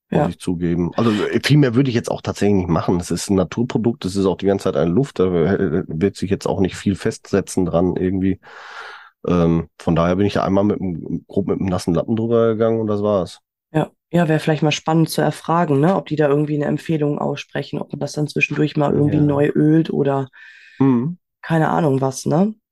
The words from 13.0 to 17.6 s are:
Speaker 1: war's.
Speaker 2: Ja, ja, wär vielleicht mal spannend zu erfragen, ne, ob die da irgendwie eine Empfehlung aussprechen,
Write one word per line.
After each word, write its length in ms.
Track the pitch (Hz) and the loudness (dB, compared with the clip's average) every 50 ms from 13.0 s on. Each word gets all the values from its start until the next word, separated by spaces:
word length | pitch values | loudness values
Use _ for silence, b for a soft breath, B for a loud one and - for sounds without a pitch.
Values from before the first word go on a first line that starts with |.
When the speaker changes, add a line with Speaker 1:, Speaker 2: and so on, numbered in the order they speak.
| 101 | 0
Speaker 1:
war's. 380 | 104 104 95 82 - - - _ _ _ _ _ _ - | 0 2 0 0 -4 -8 -16 _ _ _ _ _ _ -4
Speaker 2:
Ja, 160 | 156 - - - _ _ _ | -2 -2 -2 -6 _ _ _
ja, 180 | - 170 175 156 | 0 0 2 2
wär 120 | 156 151 | 0 0
vielleicht 220 | - 160 156 143 160 | 0 0 0 2 0
mal 80 | 151 | 0
spannend 400 | 147 - - 160 160 165 160 151 | 0 -2 -2 0 2 2 2 2
zu 100 | - - | 0 0
erfragen, 600 | 151 151 151 - - - 160 170 175 147 143 139 | 0 0 -2 -4 -4 -2 0 0 2 2 2 2
ne, 160 | 151 180 196 | 2 2 2
ob 100 | - - | 0 -2
die 100 | - 151 | -2 -2
da 120 | 147 151 139 | 0 2 2
irgendwie 260 | 143 147 151 147 151 | 2 2 0 0 -2
eine 100 | 147 143 | -2 -2
Empfehlung 540 | 147 151 147 - - 160 147 147 147 147 - | -2 -2 -4 -2 -4 -2 -2 0 -2 -2 -2
aussprechen, 600 | 143 143 143 147 - - - 143 | -4 -4 -6 -6 -10 -8 -8 -8